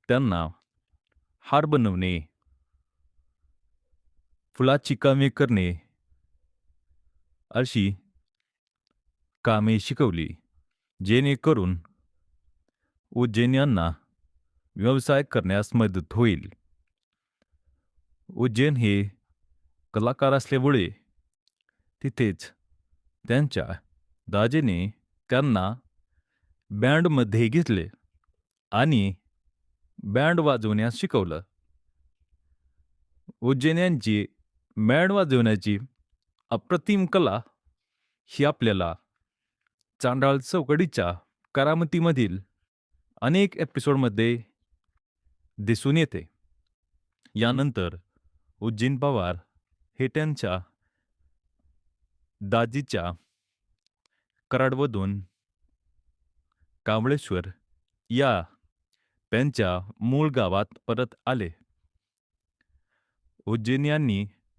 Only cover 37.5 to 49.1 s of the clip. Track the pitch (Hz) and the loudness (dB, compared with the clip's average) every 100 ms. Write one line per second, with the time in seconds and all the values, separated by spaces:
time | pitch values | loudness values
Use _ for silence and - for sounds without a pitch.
37.5 | _ _ _ _ _ _ _ _ - 143 | _ _ _ _ _ _ _ _ -2 0
38.5 | 151 117 98 85 82 _ _ _ _ _ | 2 0 0 -2 -6 _ _ _ _ _
39.5 | _ _ _ _ _ 127 131 139 139 - | _ _ _ _ _ -4 2 2 2 0
40.5 | 185 135 151 180 - 87 87 - _ _ | -4 0 0 2 0 -4 -4 -12 _ _
41.5 | 139 143 160 165 170 170 135 104 92 - | 0 2 2 0 2 2 2 0 -2 -12
42.5 | _ _ _ _ _ _ _ 127 180 202 | _ _ _ _ _ _ _ 0 2 2
43.5 | - 156 143 143 135 123 101 113 117 - | 0 -6 -2 0 2 2 2 0 0 -6
44.5 | _ _ _ _ _ _ _ _ _ _ | _ _ _ _ _ _ _ _ _ _
45.5 | - 101 113 135 160 156 85 80 _ _ | -8 -2 0 2 2 0 -4 -14 _ _
46.5 | _ _ _ _ _ _ _ _ 107 117 | _ _ _ _ _ _ _ _ -2 0
47.5 | 135 139 110 87 87 - _ _ _ _ | 0 -2 -2 -6 -8 -18 _ _ _ _
48.5 | _ 110 107 123 135 143 | _ -6 -2 -2 0 -2